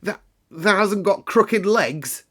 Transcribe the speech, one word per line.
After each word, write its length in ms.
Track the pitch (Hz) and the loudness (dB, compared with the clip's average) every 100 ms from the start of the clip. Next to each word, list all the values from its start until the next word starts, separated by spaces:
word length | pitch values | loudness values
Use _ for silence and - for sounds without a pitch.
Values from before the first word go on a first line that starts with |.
That, 180 | 185 196 _ _ _ | -8 -10 _ _ _
that 260 | 165 170 196 | -4 0 2
hasn't 280 | 208 202 | 2 0
got 200 | 190 196 | 0 -2
crooked 420 | - 233 220 226 190 | 0 2 2 2 2
legs. 580 | 220 135 151 147 - _ | 0 0 -4 -10 -12 _